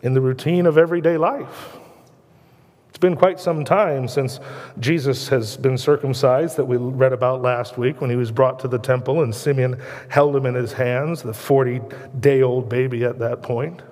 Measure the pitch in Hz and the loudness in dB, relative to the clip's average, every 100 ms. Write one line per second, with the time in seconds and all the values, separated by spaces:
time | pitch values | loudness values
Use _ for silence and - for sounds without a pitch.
0 | 123 131 131 131 151 175 175 156 165 175 | 2 2 2 -2 0 2 4 6 4 4
1 | 160 165 170 277 123 - - - - - | 2 2 0 -2 -10 -14 -18 -20 -20 -20
2 | _ _ _ _ _ _ _ _ _ - | _ _ _ _ _ _ _ _ _ 0
3 | 175 156 185 180 - 160 143 180 202 139 | 0 4 2 2 -4 -2 2 2 2 0
4 | 127 - 131 - - - - - 120 165 | -2 -2 -4 -6 -14 -16 -16 -6 0 0
5 | 135 127 - 131 107 - 135 127 - 147 | 0 -4 0 -2 -2 -2 -2 0 2 0
6 | 131 131 139 127 165 160 127 123 123 131 | 0 0 2 2 0 -2 -2 0 -2 2
7 | 131 123 127 131 127 120 123 - 123 - | 2 2 0 0 -2 -2 -4 -2 -2 -2
8 | 131 123 120 113 131 127 127 123 - 127 | -2 -2 -2 2 2 2 -4 -4 0 0
9 | 123 151 135 110 - 131 127 123 - - | 2 0 0 -2 -2 0 0 -2 -10 -16
10 | - - 147 139 135 123 120 - 123 123 | -2 2 2 2 0 -2 -4 -2 -2 0
11 | 147 170 113 110 - 139 127 123 113 - | -2 -6 -8 -12 2 4 4 -2 -8 -16
12 | - 131 139 135 131 123 113 120 131 120 | -12 2 4 6 4 2 -2 -2 -2 0
13 | 123 120 117 120 - 120 147 175 - | -2 -2 -4 -4 -4 -4 -4 -8 -20